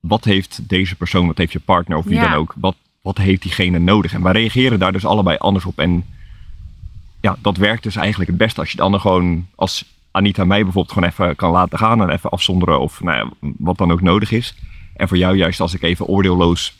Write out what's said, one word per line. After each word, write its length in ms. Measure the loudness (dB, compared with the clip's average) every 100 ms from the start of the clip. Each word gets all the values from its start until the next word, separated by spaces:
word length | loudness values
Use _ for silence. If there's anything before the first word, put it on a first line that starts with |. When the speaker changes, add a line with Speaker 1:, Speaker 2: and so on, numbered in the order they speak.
Speaker 1:
Wat 240 | 0 0
heeft 440 | 2 2 0 -12 -2
deze 260 | 0 0 -4
persoon, 300 | -2 2 2
wat 120 | 2
heeft 140 | -2
je 80 | -2
partner 380 | 0 0 2 -4
of 60 |
wie 100 | 0
Speaker 2:
Ja. 80 | 0
Speaker 1:
dan 100 | 2
ook, 220 | 0 -2 -2
wat, 160 | -4 -4 _ _
wat 160 | -8 -2
heeft 240 | 2 2
diegene 360 | 0 -2 0 2
nodig?" 340 | 4 4 2
En 100 | 0
wij 100 | 2
reageren 460 | 2 2 2 2 2
daar 140 | 0
dus 120 | 0 0
allebei 300 | 2 2 2
anders 260 | 2 0
op. 140 | -2 -2
En 280 | 0 0 -2 -14 -18 -18 -18 -16 -18 -16 -18 -18 -20 -4
ja, 160 | -4 -2
dat 140 | -2 0
werkt 260 | 0 0
dus 140 | -6 -4
eigenlijk 340 | -2 -2 -2
het 80 | 0
beste 220 | 0 0
als 100 | -6
je 60 | 0
de 60 |
ander 180 | 0 2
gewoon, 460 | 2 2 2 -2 -6
als 300 | -6 -4 -4 -12 _ _
Anita 340 | 0 0 2
mij 180 | 2 2
bijvoorbeeld 300 | 2 0 -2
gewoon 140 | 0 -2
even 280 | 0 -2 0
kan 140 | 2
laten 280 | 2 0 0
gaan 220 | 2 2
en 80 | 2
even 200 | -2 -4
afzonderen 500 | -4 0 0 2 0
of, 200 | 0 -6
nou 160 | -4 -4
ja, 320 | -4 -8 -10 -6
wat 200 | -4 0
dan 140 | 2
ook 80 | 2
nodig 300 | 4 2 2
is. 240 | -2 -4 -12 -18 -18 -20 -6
En 120 | 0
voor 80 | 2
jou 200 | 2 2
juist, 240 | 2 0
als 140 | -4
ik 80 | -2
even 240 | -2 -2 0
oordeelloos 680 | 2 2 4 4 2 -4 _